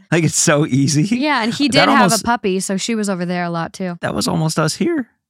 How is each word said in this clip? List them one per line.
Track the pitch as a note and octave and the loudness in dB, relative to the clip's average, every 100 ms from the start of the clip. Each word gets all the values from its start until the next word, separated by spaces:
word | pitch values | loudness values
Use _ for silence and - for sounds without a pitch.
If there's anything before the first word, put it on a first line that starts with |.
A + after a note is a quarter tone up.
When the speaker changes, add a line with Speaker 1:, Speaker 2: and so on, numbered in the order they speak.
| - | -2
Speaker 1:
Like, | E3+ | 0
it's | D#3+ - | 2 2
so | - D3 D3+ | 2 2 2
easy. | C3 C#3 D3 G3 A#3+ | 2 2 2 0 0
Speaker 2:
Yeah, | D4+ C4 | 0 0
and | A3 | -2
he | - C#4+ | 0 0
Speaker 1:
That | C4+ C#4+ | 4 4
Speaker 2:
did | |
have | C#4 | 4
Speaker 1:
almost | G3 G#3+ | 4 2
Speaker 2:
a | A#3 | 0
puppy, | A#3+ G3+ F#3+ | -2 -2 -2
so | F#3 F#3+ | -2 -4
she | - A3 | -2 -2
was | G3+ | -2
over | F3+ F3 | -4 -4
there | F3 | -4
a | F3 | -4
lot | E3 E3 | -4 -6
too. | - F#3 E3+ | -6 -8 -6
Speaker 1:
That | - - | -4 -2
was | G3 | -2
almost | F3 D#3+ E3 | 0 0 0
us | D#3 - | 0 0
here, | D#4+ D#4+ A#3 _ _ | 0 -2 -4 _ _